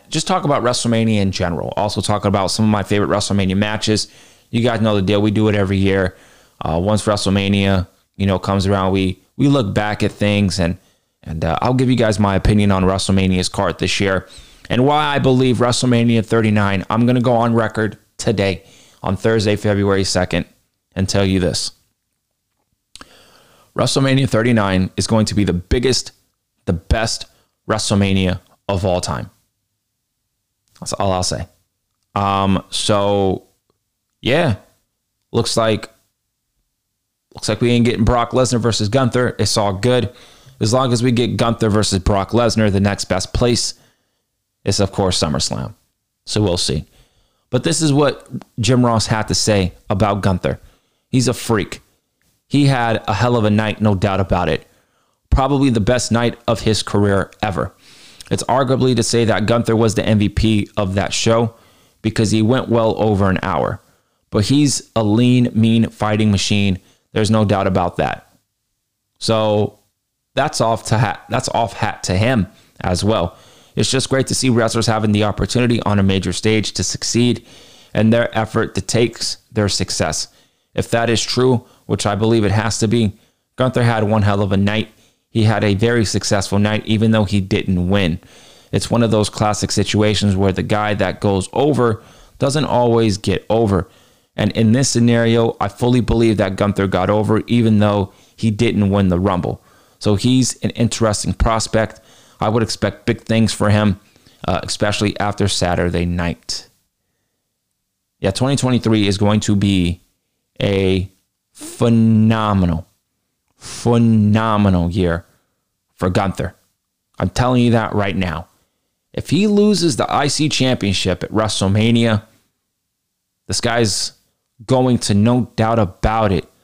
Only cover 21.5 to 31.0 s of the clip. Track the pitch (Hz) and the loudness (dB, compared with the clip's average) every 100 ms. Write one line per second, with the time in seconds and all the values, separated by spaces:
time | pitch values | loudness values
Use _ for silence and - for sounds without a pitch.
21.5 | - - - _ _ _ _ _ _ _ | -4 -8 -12 _ _ _ _ _ _ _
22.5 | _ _ _ _ - - - _ _ _ | _ _ _ _ -20 -20 -20 _ _ _
23.5 | _ _ - 127 - 135 131 135 110 120 | _ _ -4 -2 0 0 2 2 0 2
24.5 | 113 98 95 92 - - 113 104 - 92 | 2 2 0 -2 -2 0 0 0 0 0
25.5 | 90 - 127 131 127 - _ _ _ _ | -2 -2 0 0 -2 -6 _ _ _ _
26.5 | _ - 85 - 113 113 - - _ _ | _ -6 -4 -2 -2 -2 -6 -12 _ _
27.5 | _ - 107 - 101 98 95 92 90 _ | _ -4 -4 0 0 2 2 0 -2 _
28.5 | _ - 101 95 90 - 65 - _ _ | _ -6 -2 0 -2 -2 -8 -10 _ _
29.5 | _ _ _ _ _ _ _ _ _ _ | _ _ _ _ _ _ _ _ _ _
30.5 | _ _ - - - | _ _ -18 -10 -4